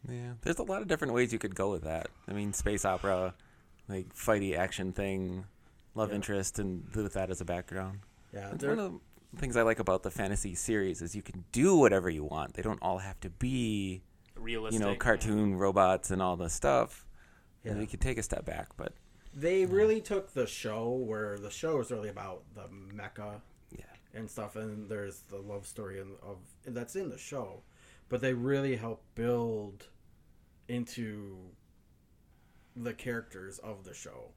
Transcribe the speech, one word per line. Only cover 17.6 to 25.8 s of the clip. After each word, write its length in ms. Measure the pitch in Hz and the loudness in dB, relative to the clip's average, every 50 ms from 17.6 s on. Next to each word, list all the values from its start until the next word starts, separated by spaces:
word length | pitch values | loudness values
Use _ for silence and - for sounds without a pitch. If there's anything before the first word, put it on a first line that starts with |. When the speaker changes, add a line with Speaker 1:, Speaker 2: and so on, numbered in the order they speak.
| - | -6
Speaker 1:
And 80 | 113 104 | -4 -2
Speaker 2:
Yeah. 40 | 104 | -2
Speaker 1:
we 60 | 107 | -2
could 120 | 101 - - | -4 -2 0
take 180 | - 131 123 | 0 0 0
a 60 | - - | -2 -2
step 220 | - - - - | -2 -4 -4 -4
back, 320 | - 80 78 - - - | -4 -6 -6 -8 -10 -10
but 160 | - - - - - - - - - - - | -8 -8 -8 -8 -12 -20 -20 -20 -20 -20 -16
Speaker 2:
They 300 | - 143 147 170 185 190 | -8 -2 0 4 4 4
Speaker 1:
Yeah. 60 | 185 180 | 4 6
Speaker 2:
really 320 | 185 202 214 220 220 220 | 6 8 8 8 6 4
took 300 | 214 - 208 196 190 - - | 2 0 -2 -2 -2 -2 0
the 140 | 135 123 | 0 0
show 420 | - - - - 113 107 113 113 117 | 0 0 -6 -4 -4 -2 0 0 0
where 480 | 123 131 127 110 110 107 107 104 101 | 0 0 0 -2 0 -2 -2 -2 -4
the 140 | 101 101 101 | -6 -8 -10
show 280 | - - - 160 160 139 | -8 -4 -2 2 2 2
is 100 | 117 - | 0 0
really 180 | 123 110 104 104 | -4 -4 -4 -6
about 340 | 95 104 101 95 92 - - - - | -6 -8 -8 -8 -10 -10 -12 -16 -16
the 120 | 101 95 | -16 -16
mecha 760 | 95 95 98 95 98 101 104 104 98 - 110 104 104 104 107 - - - - - - | -14 -16 -16 -16 -14 -12 -12 -12 -10 -10 -10 -10 -10 -10 -12 -16 -20 -20 -20 -20 -18
Speaker 1:
Yeah. 160 | - - - - - - - - | -16 -16 -16 -18 -20 -20 -20 -16
Speaker 2:
and 180 | - 110 113 104 | -12 -10 -10 -10
stuff, 260 | - - 107 101 - | -8 -8 -8 -8 -6
and 340 | 110 110 107 104 107 104 98 | -6 -6 -6 -6 -8 -8 -6
there's 320 | 107 104 101 98 95 - | -6 -6 -6 -8 -8 -12
the 160 | - - 101 | -16 -14 -12
love 300 | 98 98 101 101 101 98 | -12 -10 -8 -8 -8 -8
story 320 | - - - | -10 -10 -10